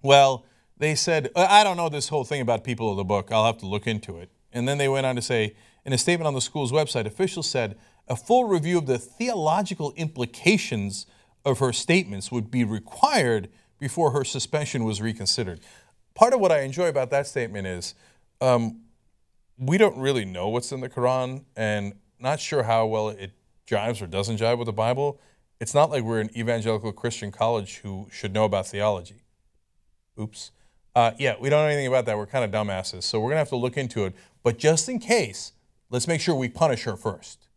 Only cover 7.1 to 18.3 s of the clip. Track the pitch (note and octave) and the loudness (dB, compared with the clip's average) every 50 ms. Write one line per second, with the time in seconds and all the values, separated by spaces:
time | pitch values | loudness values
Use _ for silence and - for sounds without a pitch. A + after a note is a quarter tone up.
7.1 | - - F#3+ F#3+ F#3+ F3+ D#3 - - C3 A#2 G#2 G2+ - - _ _ _ _ _ | -2 -2 -2 -2 -2 -4 -6 -4 -2 -2 -2 -4 -6 -12 -20 _ _ _ _ _
8.1 | B2+ A2+ - - A#3 B3+ B3 A3 G3 E3+ D3 E3 F3+ F3 D#3 C3 C3 A#2 - - | -8 -8 0 2 2 2 4 2 0 0 0 0 0 0 0 0 -2 -2 -2 -12
9.1 | - _ A3+ - A#3 G3 D#3 D3+ D#3+ F#3+ G#3 F#3 F#3+ - D#3 C#3+ - - E3 D#3 | -10 _ -4 -4 -2 0 0 2 2 0 0 -4 -6 -6 -8 -8 -6 -6 -8 -6
10.1 | D#3 B2+ B2 A#2 - - - F3 G#3+ G#3 - - - G#2+ G2 G2+ F#2+ - - _ | -4 -6 -8 -8 -8 0 2 2 2 2 0 -2 -4 -4 -4 -6 -6 -10 -14 _
11.1 | _ _ _ _ _ _ _ C#3+ C3 - C3+ B2+ A#2 - - - A#3 G3 F#3 - | _ _ _ _ _ _ _ -2 0 2 0 0 0 -2 0 2 2 2 2 4
12.1 | G2+ G2 - - B2+ A#2+ G#2+ G#2+ - B2 A#2+ G#2 A2 G#2+ - - - - - C#4+ | 2 2 2 2 -2 -4 -4 0 2 2 2 2 0 -6 -8 -12 0 2 2 4
13.1 | D4 A#3+ D3+ B2 A#2 G#2+ F#2+ - _ _ _ _ _ _ C#3+ C3 - - E3 D3 | 4 4 4 4 2 0 0 -6 _ _ _ _ _ _ -8 -6 -2 0 0 2
14.1 | B2 C#3+ C3+ - - C3+ - - - D3+ D3 - - C3+ A2+ A2+ G#2+ G2 G#2+ A2+ | 2 0 -4 -2 -4 -6 -6 -2 -2 -4 -4 -2 -4 -2 -2 -2 -2 -2 -4 -4
15.1 | G#2+ - G2+ F#2+ - - A#2 F#2 F2 D#2 - - - - _ _ _ _ _ _ | -4 -4 -2 -4 -2 -2 -4 -6 -8 -12 -16 -20 -20 -20 _ _ _ _ _ _
16.1 | _ - A3 A#3+ C4 B3 G3+ F3+ D#3+ D3 C3+ C3+ C3 D#3+ F3+ E3+ C#3 C#3 C3 A#2 | _ 4 4 6 6 2 4 4 4 2 2 -2 -2 -2 -2 0 0 0 -2 0
17.1 | C#3 C#3 C#3+ - - C#3+ A#2+ A2+ G2 G2+ F#2+ F#2+ F#2 F2 E2+ - - _ _ _ | -2 -2 -2 -2 -4 -6 -6 -4 -6 -6 -6 -6 -6 -6 -8 -12 -14 _ _ _
18.1 | _ _ _ _ | _ _ _ _